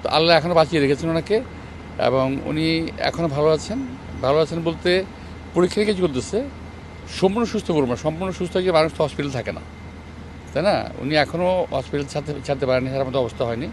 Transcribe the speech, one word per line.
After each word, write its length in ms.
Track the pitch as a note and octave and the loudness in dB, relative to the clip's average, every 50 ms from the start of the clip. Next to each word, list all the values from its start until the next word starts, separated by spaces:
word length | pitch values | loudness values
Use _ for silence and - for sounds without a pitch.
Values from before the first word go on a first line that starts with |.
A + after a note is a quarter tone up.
| - | -2
তো 60 | - | 0
আল্লাহ 280 | - D3+ D#3+ E3 E3+ D#3+ | 2 2 4 6 6 6
এখনও 160 | C#3+ F3 F3 | 6 4 4
বাঁচিয়ে 280 | E3 D#3+ D3 E3 D#3+ | 4 4 6 4 2
রেখেছেন 280 | C#3 C3+ C#3+ C#3 E3 E3 | 4 4 2 2 0 0
ওনাকে, 320 | E3 E3 D#3 - G3+ A3 C4 - - - - - - - - - - - | 0 0 0 2 0 0 0 -2 -10 -14 -14 -14 -14 -14 -14 -14 -4 2
এবং 380 | - - B2 C3 C3 C3 C3+ C#3 - | 2 4 4 4 2 2 0 -2 -4
উনি 420 | - D3 D#3 D#3+ D#3+ E3 D#3+ E3 - - - | -4 -2 0 0 2 2 0 0 -2 -4 -2
এখনও 300 | - - D#3 D#3+ E3+ E3 | -2 -2 0 0 -2 0
ভালো 200 | C#3 C#3+ D3 D#3 | 0 2 4 4
আছেন। 300 | D#3+ D3+ - - G3+ C4 C4+ B3 B3 - - - - - | 4 2 0 -4 -4 -4 -4 -6 -8 -12 -12 -12 -8 -2
ভালো 200 | - C3 C#3 D#3 | 2 2 4 4
আছেন 220 | D#3+ D3+ E3+ E3 E3 | 4 2 0 -2 -2
বলতে 400 | E3 E3 D#3 - F3+ F3+ F#3 F#3+ - - - - - - - - - - | -2 -2 0 2 2 2 2 2 -2 -10 -14 -14 -14 -14 -14 -14 -4 2
পরীক্ষা 280 | E3+ F3+ F3+ - G#3+ | 4 4 4 4 2
নিরীক্ষা 260 | G#3+ G#3 G#3+ F3+ F3+ E3+ | 2 2 2 2 2 0
চলতেছে। 360 | C3+ B2+ A#2+ - - G#3 C4+ C#4+ - - - - - - - - - - - - | 0 -2 -4 -2 -2 -2 -2 -4 -8 -12 -14 -14 -14 -14 -16 -16 -16 -16 -14 -12
সম্পূর্ণ 360 | - - - F#3+ G3 A3+ A#3+ | -4 2 2 2 4 2 0
সুস্থ 260 | - - G#3+ - - | 0 0 -4 -2 0
করবো 180 | F3 D3+ C#3 B2 | 2 2 2 2
না, 60 | B2 | 0
সম্পূর্ণ 360 | A2+ - D3+ D#3+ D#3+ F#3 F#3+ | -2 -2 -2 -2 -2 -4 -4
সুস্থ 260 | F3 - F3+ F3 - F#3+ | -4 -4 -4 -2 0 0
হয়ে 140 | F#3 F#3 | 2 4
মানুষ 200 | F3 D#3 D#3 D#3+ - - | 4 4 4 4 2 0
তো 60 | D#3 | 0
হসপিটাল 280 | C#3+ - - D3 C#3+ | 0 0 -4 -4 -2
থাকে 200 | C3 B2+ G#2+ - | -2 -4 -4 -4
না, 100 | F#2 D#2+ - - - - - - - - - - - - - - - - - - - | -6 -8 -10 -14 -16 -16 -16 -16 -14 -16 -16 -16 -16 -16 -14 -14 -14 -14 -14 -4 -2
তাই 100 | C3+ E3 | 0 2
না? 260 | G#3 F#3 C3 G#2+ - - - | 4 2 2 0 -4 -6 -6
উনি 160 | - C3+ D3+ | -4 2 2
এখনও 520 | D3+ C#3+ C3 - E3 F3+ F3+ F#3 F#3 E3 - | 2 2 2 0 0 0 2 2 2 0 0
হসপিটাল 340 | - C#3 C3 - - C#3+ C#3+ | -2 -4 -4 -2 -2 -4 -4
ছাড়তে, 280 | C#3 - D3 C#3+ D3+ D3 C#3+ C3 | -2 -4 -6 -4 -4 -6 -6 -2
ছাড়তে 200 | - C#3+ C3 C#3+ | -4 -2 0 2
পারেনি, 240 | C3 B2+ B2+ B2 C3 | 2 2 2 2 0
ছাড়ার 180 | C3 C3+ C3+ C3 | -2 -2 -2 0
মতো 120 | B2+ C#3 | 0 0
অবস্থা 260 | B2+ A2+ - - C3 | 0 0 -2 -2 -2
হয়নি। 220 | A#2 A#2 A2+ C#3+ - | -2 -2 -2 -4 -6